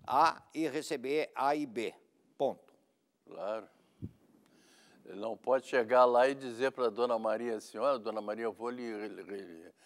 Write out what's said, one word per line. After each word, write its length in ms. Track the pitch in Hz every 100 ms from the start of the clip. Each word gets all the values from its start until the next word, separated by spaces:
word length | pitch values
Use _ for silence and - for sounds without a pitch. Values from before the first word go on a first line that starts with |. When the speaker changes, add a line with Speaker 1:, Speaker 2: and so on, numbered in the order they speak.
| -
Speaker 1:
A 380 | 131 160 - -
e 140 | 151 156
receber 640 | 139 - 147 127 151 -
A 220 | 117 135 151
e 100 | 143
B. 260 | 107 104 - _ _ _ -
Ponto. 340 | 139 95 _ _ _ _ _ _ -
Speaker 2:
Claro. 420 | - 95 110 95 _ _ - - - _ _ _ _ _ _ _ _
Ele 160 | - 92
não 160 | 110 107
pode 300 | 120 131 -
chegar 400 | 135 113 127 123
lá 220 | 120 131
e 60 | 139
dizer 360 | 131 113 131
pra 180 | 131 120
dona 280 | 101 120 113
Maria 400 | 110 110 120 110
assim, 220 | - 110
"Olha, 180 | 117 123
dona 240 | 107 107
Maria, 220 | 104 107
eu 100 | 117
vou 160 | - 120
lhe, 380 | 123 120 104 104
lhe, 640 | 95 92 98 90 82 85 _